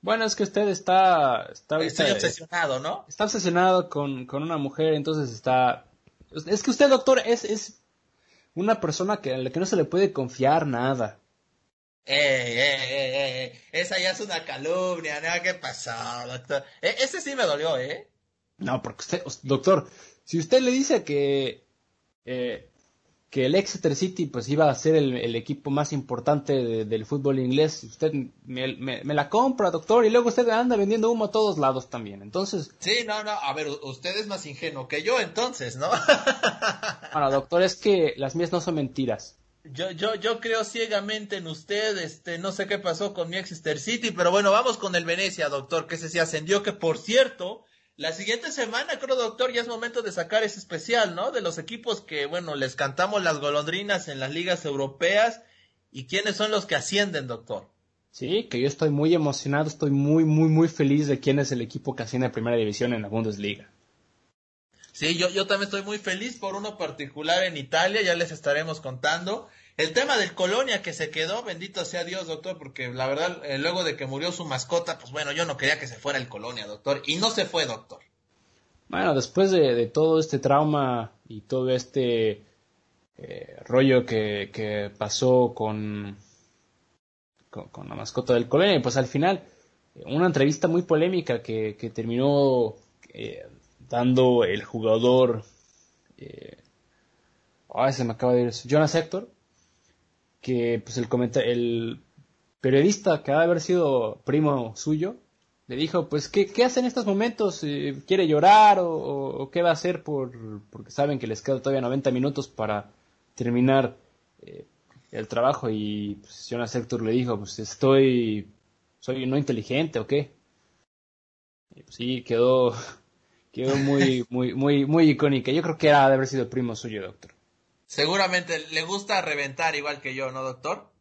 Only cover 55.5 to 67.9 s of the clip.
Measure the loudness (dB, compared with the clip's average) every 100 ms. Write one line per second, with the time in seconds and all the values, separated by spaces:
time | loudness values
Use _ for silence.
55.5 | _ _ _ _ -18 -6 -4 -2 -2 0
56.5 | 0 0 -4 0 -2 0 -2 -6 -10 -8
57.5 | -10 -10 _ _ _ _ -10 -2 -2 -2
58.5 | -2 -2 0 0 2 4 4 2 -2 -2
59.5 | 0 0 0 0 2 4 4 6 6 6
60.5 | 6 4 4 2 4 2 0 2 2 2
61.5 | -2 -4 -6 -8 -8 -6 -2 -2 -2 0
62.5 | 0 0 -2 -2 -2 -4 -2 -2 -4 -6
63.5 | -8 -14 _ _ _ _ _ _ _ _
64.5 | _ _ _ -20 -6 -2 0 0 -2 -2
65.5 | -2 -2 -6 -8 -8 -6 -6 -8 -10 -10
66.5 | -8 -10 -8 -10 -8 -14 -8 0 0 0
67.5 | -4 -2 0 2